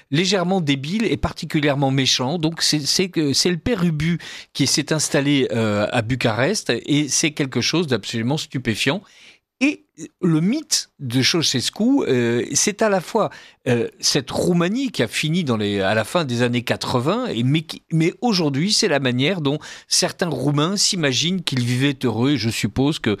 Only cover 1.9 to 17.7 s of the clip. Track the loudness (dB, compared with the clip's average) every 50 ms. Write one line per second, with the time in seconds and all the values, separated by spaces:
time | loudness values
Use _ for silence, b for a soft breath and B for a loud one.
1.9 | 2 2 2 2 0 0 0 -2 -2 -2 -2 -2 -2 -2 -2 0 0 0 0 0
2.9 | 0 0 0 0 0 0 0 2 2 2 2 0 0 0 -2 -2 0 0 0 0
3.9 | 0 0 0 0 -2 -2 B B B B B B -2 0 0 2 2 0 0 0
4.9 | -2 -2 0 0 0 2 2 4 2 2 2 2 0 0 0 2 2 0 0 0
5.9 | 0 -2 -2 -2 -2 0 0 0 2 2 0 0 0 -2 -2 -2 -2 -2 0 0
6.9 | 0 0 0 0 0 0 0 0 0 -2 -4 -2 -2 -2 0 0 0 0 0 0
7.9 | 0 -2 -2 -4 -4 -2 -2 0 -2 -2 -4 -6 -8 -4 -2 -2 -2 0 0 0
8.9 | 0 -2 B B B B B B B B B _ _ _ -2 -2 -2 -4 _ _
9.9 | _ -18 -18 -18 -8 _ 0 2 2 4 2 2 0 -2 -2 -2 -2 -2 -2 -6
10.9 | _ -10 -8 -2 0 2 2 2 2 0 0 0 0 -2 -2 -4 -2 0 2 2
11.9 | 2 2 2 2 2 2 2 2 0 0 -2 0 -2 0 0 0 0 0 0 2
12.9 | 2 0 -2 -2 -2 -2 -2 -2 B B B B B B _ 0 0 0 0 -4
13.9 | -6 -4 -4 -2 0 0 -2 -2 -4 -2 0 2 2 2 2 2 0 -2 -2 -4
14.9 | -2 -2 -2 -2 -2 -4 -2 0 0 0 0 0 0 0 0 0 0 2 2 2
15.9 | 2 2 0 0 0 -2 0 0 0 0 0 2 0 -2 -2 -2 -4 -4 -2 -2
16.9 | -2 0 0 0 0 0 -2 -2 -2 0 2 2 2 0 0 -4